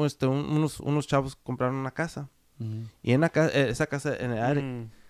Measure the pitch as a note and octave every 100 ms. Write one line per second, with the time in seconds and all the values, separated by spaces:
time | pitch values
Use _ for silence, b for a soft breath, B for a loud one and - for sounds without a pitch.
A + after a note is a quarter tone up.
0 | D3 - C3 C#3 - D3+ D#3 - C#3+ D3
1 | - C#3 C3+ - - B2 B2+ C3+ C3+ -
2 | E3 - C#3 _ _ - A2+ A2 A2+ -
3 | G#2+ C3 E3 D#3 D#3 C3+ B2+ A#2+ D#3 C#3
4 | D3 B2 B2 A2+ A#2+ D3 C3+ B2 A2+ -
5 | -